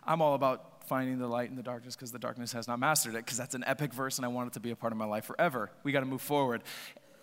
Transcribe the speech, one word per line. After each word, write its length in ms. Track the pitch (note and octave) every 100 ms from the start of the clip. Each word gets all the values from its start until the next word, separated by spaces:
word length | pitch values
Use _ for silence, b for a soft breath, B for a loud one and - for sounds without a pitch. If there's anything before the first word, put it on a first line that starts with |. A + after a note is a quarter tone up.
I'm 180 | - E3
all 120 | D3+
about 540 | C#3 C3+ B2+ - - -
finding 300 | C3 C3 B2+
the 80 | B2
light 220 | A#2+ A#2+
in 60 | B2+
the 80 |
darkness 320 | B2 B2 B2 -
'cause 160 | B2
the 80 | A#2
darkness 320 | A#2 A2+ A#2
has 160 | A#2+ A2+
not 120 | A#2+
mastered 360 | C#3 D3+ A#2+ A2+
it, 100 | A#2
'cause 120 | A#2+
that's 180 | B2 B2+
an 80 | B2
epic 280 | C3+ D3
verse, 240 | A#2+ C3 C3
and 80 | B2
I 20 |
want 200 | B2 B2
it 60 |
to 60 | A#2
be 120 | A#2
a 40 | A#2
part 160 | A2+
of 60 | A2
my 80 | G#2+
life 180 | G#2+
forever. 480 | - - E3+ B2+ G#2 -
We 100 | C#3+
gotta 120 | C#3 C3
move 160 | C3
forward. 400 | - D3 C3 A2+ - B B B - -